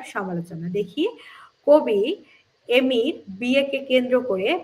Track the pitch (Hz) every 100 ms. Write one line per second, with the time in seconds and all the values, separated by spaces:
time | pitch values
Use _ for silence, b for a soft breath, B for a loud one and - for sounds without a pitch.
0 | - 233 190 175 170 165 170 190 202 -
1 | 392 - B B B B - 302 247 202
2 | 233 392 b b b _ - 247 262 240
3 | 254 - - 190 247 269 277 269 269 254
4 | 247 247 247 190 208 359